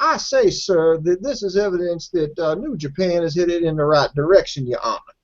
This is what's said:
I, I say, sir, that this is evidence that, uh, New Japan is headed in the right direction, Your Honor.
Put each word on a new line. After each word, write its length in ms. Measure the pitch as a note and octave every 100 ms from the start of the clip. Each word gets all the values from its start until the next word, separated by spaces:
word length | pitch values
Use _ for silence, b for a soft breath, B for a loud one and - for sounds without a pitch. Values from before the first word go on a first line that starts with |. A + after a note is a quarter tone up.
I, 140 | D4
I 20 | C#4+
say, 340 | - C4+ G#3
sir, 480 | - - F3 E3 E3
that 240 | D#3 F#3
this 200 | B3 B3
is 140 | G3+ F#3
evidence 520 | G#3 F3+ F3 E3+ -
that, 280 | F3 D3+ -
uh, 160 | D#3+
New 220 | E3 D4 G#3
Japan 460 | D3 C#3+ F#3 F3
is 140 | E3 D#3
headed 260 | F3 E3+
in 140 | E3 D#3
the 80 |
right 280 | D3 D3 B2
direction, 520 | C#3+ D3+ F#3+ - C#3+ B2
Your 140 | A2+
Honor. 180 | A2+ G2+ - _